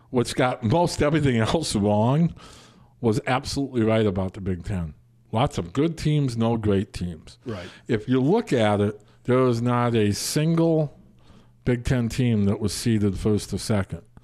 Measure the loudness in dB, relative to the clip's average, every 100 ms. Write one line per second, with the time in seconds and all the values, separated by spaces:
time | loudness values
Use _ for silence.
0 | _ -2 -2 0 0 0 0 2 2 0
1 | 0 2 2 2 2 0 0 0 2 2
2 | 2 2 0 -2 -14 -20 -20 -20 -20 _
3 | -2 0 0 -2 -2 -6 -4 0 2 2
4 | 2 0 -4 -4 -6 -6 -4 -6 -6 -10
5 | _ _ _ -2 -2 -2 -4 -2 -2 -2
6 | -2 0 0 0 0 0 0 0 -2 -6
7 | -8 -10 -16 -16 -12 -10 -12 -14 -4 -4
8 | 0 0 2 2 2 2 2 2 0 -2
9 | -14 -10 0 2 2 2 0 0 2 2
10 | 2 0 -2 -2 0 2 2 2 -2 -6
11 | -20 -20 -20 -20 -20 _ -2 -2 0 0
12 | 0 0 0 2 2 0 -2 -4 0 2
13 | 2 0 0 0 -2 -6 -2 -2 -2 -8
14 | -14 -20